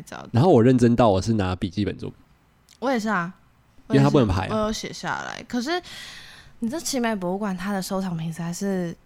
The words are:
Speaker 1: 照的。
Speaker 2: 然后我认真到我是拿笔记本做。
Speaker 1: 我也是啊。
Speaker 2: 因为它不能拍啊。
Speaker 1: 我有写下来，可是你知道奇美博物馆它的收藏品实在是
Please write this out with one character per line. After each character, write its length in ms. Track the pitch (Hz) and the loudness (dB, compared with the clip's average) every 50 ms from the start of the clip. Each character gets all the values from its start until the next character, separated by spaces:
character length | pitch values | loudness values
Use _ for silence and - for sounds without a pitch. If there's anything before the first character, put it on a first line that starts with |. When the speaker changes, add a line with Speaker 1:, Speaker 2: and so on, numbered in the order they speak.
| - | -16
Speaker 1:
照 120 | - - | -16 -16
的。 120 | 62 67 - - | -16 -8 0 2
Speaker 2:
然 100 | 117 156 | 4 6
后 60 | 190 | 8
我 120 | 156 117 | 8 8
认 160 | 110 131 131 | 8 8 6
真 160 | 120 120 117 120 | 6 6 6 6
到 140 | 117 123 | 6 6
我 140 | 110 95 92 | 4 4 4
是 100 | 92 113 113 | 2 0 0
拿 200 | 107 95 92 90 | 0 0 0 -2
笔 140 | 87 - 90 | -2 -4 -4
记 160 | - 104 101 | -2 -2 -2
本 120 | 92 87 | -2 -4
做。 140 | - 98 98 - _ _ _ _ _ _ _ _ _ _ _ _ - | -8 -10 -12 -12 _ _ _ _ _ _ _ _ _ _ _ _ -6
Speaker 1:
我 120 | 214 277 | -2 -2
也 80 | 262 226 | -2 0
是 80 | 202 | -2
啊。 260 | 220 202 180 170 180 - _ _ _ _ _ _ _ _ - - - | -2 -2 -2 -4 -6 -10 _ _ _ _ _ _ _ _ -18 -6 0
Speaker 2:
因 40 | - | 2
为 80 | 139 139 | 4 4
它 60 | 143 | 4
不 100 | 143 147 | 4 4
能 80 | 120 | 4
拍 200 | 101 90 95 - | 2 0 -2 -2
啊。 20 | - | -2
Speaker 1:
我 80 | 214 220 214 | -2 -2 -2
有 80 | 214 220 | -2 -4
写 180 | - - - | -6 -8 -12
下 320 | 147 - - 160 - 69 69 | -12 -8 -6 -6 -6 -6 -6
来， 160 | 62 50 50 - | -10 -12 -14 -10
可 140 | - - 247 | -6 -6 -4
是 200 | 226 294 349 359 349 - - - - - - - - - - - - - - - | -4 -2 -4 -4 -6 -8 -16 -16 -16 -16 -18 -18 -20 -20 -20 -20 -20 -20 -12 -8
你 80 | 233 | -6
知 80 | 226 277 | -6 -6
道 60 | 339 | -6
奇 180 | 339 - 277 254 | -6 -4 -2 -2
美 160 | 240 226 220 | -2 -2 -2
博 180 | 196 180 175 185 | -2 -4 -4 -4
物 40 | |
馆 180 | 196 220 202 185 | -4 -4 -4 -6
它 160 | 175 185 202 | -4 -4 -4
的 100 | 202 190 | -4 -4
收 200 | 180 - 196 190 | -4 -4 -4 -4
藏 160 | 190 185 170 | -4 -4 -4
品 100 | 160 160 | -4 -6
实 120 | 165 160 175 | -6 -6 -6
在 120 | 170 170 | -6 -8
是 420 | 170 - 196 196 190 185 175 170 - - _ | -6 -4 -4 -2 -2 -2 -4 -6 -8 -12 _